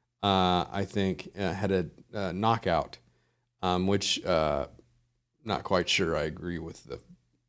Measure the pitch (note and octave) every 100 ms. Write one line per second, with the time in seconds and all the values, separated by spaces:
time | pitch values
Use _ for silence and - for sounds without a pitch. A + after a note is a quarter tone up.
0 | _ _ G2+ F#2+ F#2 F2+ - G2 F#2+ G#2
1 | F#2+ F2+ - G2 F#2+ F#2+ G2+ F#2+ D#2 -
2 | - A2 F#2+ F2+ A2 A2+ F#2+ D#2+ C#2 -
3 | _ _ _ _ _ _ F#2 F2+ F#2+ G2+
4 | - - F2+ E2 D#2 C#2+ C2+ - _ _
5 | _ _ _ _ A#2 E2+ - F#2 F2 -
6 | E2+ D#2 D#2 D2 F2 F2 D#2+ - - -
7 | - F3 _ _